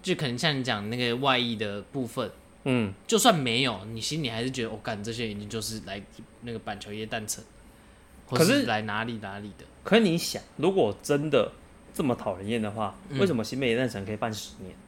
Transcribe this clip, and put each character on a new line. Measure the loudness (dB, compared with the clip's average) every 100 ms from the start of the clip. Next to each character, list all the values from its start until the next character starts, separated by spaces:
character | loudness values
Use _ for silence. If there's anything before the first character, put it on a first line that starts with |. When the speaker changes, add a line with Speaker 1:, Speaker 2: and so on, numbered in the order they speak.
Speaker 1:
就 | -2 -2
可 | 0
能 | 0
像 | 0 0
你 |
讲 | 0 -2 -2
那 | 0
个 | 0 2
外 | 4 4
溢 | 2 -2
的 | -4 -4
部 | -8 -6 -4
分， | -4 -6 -8 -20 -6 0
Speaker 2:
嗯。 | 2 2 -4 2
Speaker 1:
就 | 6
算 | 6
没 | 6 2 2
有， | 2 -2 -8
你 | -6
心 | -4 -2
里 | -2
还 | -2
是 | -4
觉 | -2
得 | -4
，“哦， | -4
干， | -6 -6
这 | -6
些 | -6 -6
一 |
定 | -6 -6
就 | -6
是 | -6 -8 -8
来 | -10 -12 -18 -20 -16
那 | -10
个 | -8
板 | -8 -10
桥 | -8
耶 | -8 -6
诞 | -6 -6
城， | -8 -10 -20 -20 -20 -20 -20 -20 -20 -4
Speaker 2:
可 | 4
是 | 6
Speaker 1:
或 | 6
是 | 4
来 | 0
哪 | 0 -4 -4
里 | -6
哪 | -8 -10
里 | -12 -14
的。” | -20 -14 4
Speaker 2:
可 | 6
是 |
你 | 6 2
想， | 0 -6 -8 0
如 | 2
果 | 4 2 2
真 | 0 2 4
的 | 4 4 -2 -20 -20 -14
这 | 0
么 | 2
讨 | 2 -2 -4
人 | -2
厌 | -2
的 | -2
话， | -2 -4 -6 -8
Speaker 1:
嗯。 | 0
Speaker 2:
为 | 2
什 |
么 | 2
新 | -2 -2
北 | 2
耶 | 2
诞 | 0
城 | -2 -6
可 |
以 | -4
办 | -4
十 | -4 -10 -12
年？ | -14 -14